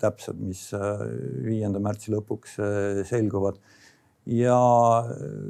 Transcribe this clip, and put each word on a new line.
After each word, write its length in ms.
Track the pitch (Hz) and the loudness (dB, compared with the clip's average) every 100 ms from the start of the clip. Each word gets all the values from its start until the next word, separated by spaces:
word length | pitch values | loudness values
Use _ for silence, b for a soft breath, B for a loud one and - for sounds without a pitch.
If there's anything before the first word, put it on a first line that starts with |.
täpsed, 340 | 107 - - - | -2 -2 -10 -8
mis, 300 | 98 92 - | -8 -8 -8
äh, 320 | 101 101 104 55 58 - - 120 | -6 -4 -4 -6 -6 -8 -6 -4
viienda 340 | 113 104 101 | -2 -2 -2
märtsi 320 | 104 104 - | -2 -4 -2
lõpuks, 460 | 107 104 107 - - | -4 -2 -8 -8 -4
äh, 440 | 104 101 101 98 92 | -2 0 0 -2 -2
selguvad. 500 | 120 107 95 98 98 b b b b b b - | 0 0 0 -2 -4 b b b b b b -2
Ja 320 | 117 123 123 123 120 117 117 117 - - 50 - | 2 4 6 6 6 6 4 2 -6 -8 -8 -10